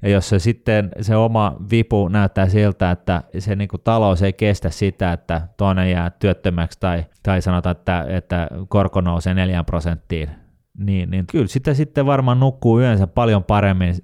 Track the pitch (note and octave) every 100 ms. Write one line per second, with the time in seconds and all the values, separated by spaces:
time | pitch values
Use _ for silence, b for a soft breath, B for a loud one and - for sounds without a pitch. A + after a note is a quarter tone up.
0 | G2+ G2+ - G2 A2+ A2+ - G#2+ G2 -
1 | G#2 A2 A2+ A2+ G#2 B1+ G2 A2+ A2 G#2
2 | F2+ G#2 G2+ - F#2+ G#2+ G#2 - F2+ F2
3 | - F2 - F#2 F#2+ G2 G2+ F2 - A2+
4 | G#2 F2 G2 - G#2+ F#2+ F2 - G2 -
5 | F2+ E2+ - E2 E2+ - G2 F#2 F#2 F2+
6 | F2 - G2+ F2+ F#2 F2 E2+ - F#2 E2+
7 | D#2+ _ - F#2 F#2 F2+ F2+ F2 - F2
8 | C#2+ F#2 - F2 D#2+ D2+ F#2+ G#2 F#2+ G2
9 | F2+ E2+ F#2 F#2 F#2 F2 E2 E2+ E2+ E2
10 | - E2+ D2+ D#2 - _ _ - G2+ F#2+
11 | F2 F#2 F2+ D#3+ G2+ C3 D#3 C#3 D3+ D3
12 | C3+ C3+ B2+ B2 C3+ C3 A#2+ A2+ B2+ G#2
13 | F#2+ - A#2 G#2 F#2 G#2 G2+ F#2 F2+ F2+